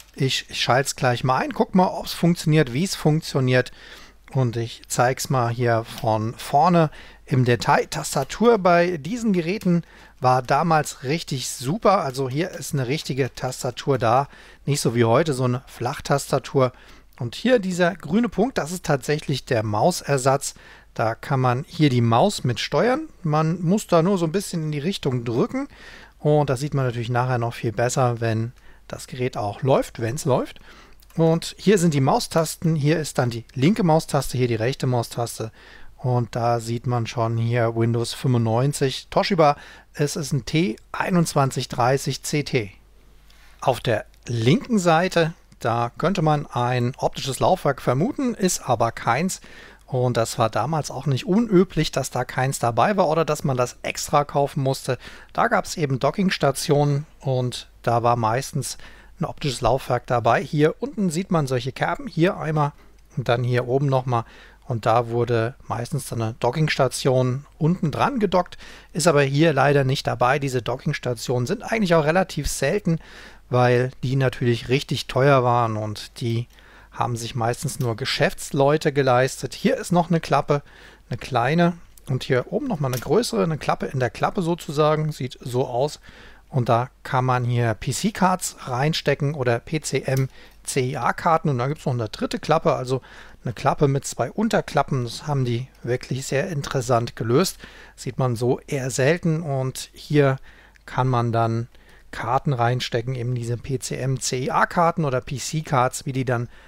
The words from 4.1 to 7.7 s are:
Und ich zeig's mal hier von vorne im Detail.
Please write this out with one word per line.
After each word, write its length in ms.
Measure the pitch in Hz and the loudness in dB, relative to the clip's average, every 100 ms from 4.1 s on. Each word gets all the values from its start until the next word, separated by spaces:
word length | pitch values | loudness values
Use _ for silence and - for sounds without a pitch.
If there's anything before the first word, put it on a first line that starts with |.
| - - | -20 -6
Und 260 | 135 123 113 | 0 0 -2
ich 240 | 113 - - | -6 -10 -8
zeig's 400 | - 123 135 - | 0 2 2 -2
mal 200 | 127 117 | 0 0
hier 360 | 117 120 113 113 | 0 2 2 -2
von 480 | - 117 110 110 | -4 0 0 -2
vorne 560 | - - 143 165 170 156 - - - - | -6 -2 2 4 4 2 -2 -18 -20 -2
im 200 | 131 123 | 2 2
Detail. 400 | 120 - | 2 2